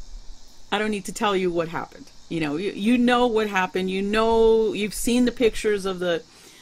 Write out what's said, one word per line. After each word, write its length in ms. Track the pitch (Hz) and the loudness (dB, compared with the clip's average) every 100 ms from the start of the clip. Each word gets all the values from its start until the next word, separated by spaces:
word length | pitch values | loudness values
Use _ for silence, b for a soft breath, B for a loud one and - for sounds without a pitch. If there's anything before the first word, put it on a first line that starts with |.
| - - - - - - - | -12 -14 -14 -14 -16 -16 -6
I 60 | 202 | -2
don't 120 | 214 | -2
need 140 | 208 | -4
to 80 | - | -6
tell 240 | - 214 190 | -4 0 0
you 140 | 185 | 0
what 180 | 170 165 | 0 -2
happened. 420 | 165 - - - - - | -6 -10 -14 -20 -18 -8
You 120 | 170 | -4
know, 160 | 151 147 | -4 -4
you, 160 | 202 | -4
you 260 | - 208 247 | -2 2 4
know 280 | 240 247 247 | 4 4 4
what 220 | 220 214 | 2 0
happened. 420 | 196 185 185 185 | 0 -2 -2 -2
You 120 | 190 | -2
know, 720 | 202 214 226 226 226 220 220 | 0 2 4 6 6 6 2
you've 220 | 185 208 | -2 -4
seen 300 | - - 240 247 | -2 0 2 2
the 60 | |
pictures 540 | - 226 - 220 208 190 | 2 0 2 -2 -2 -2
of 120 | 185 | -4
the 240 | 180 165 - B B B | -2 -2 -6 B B B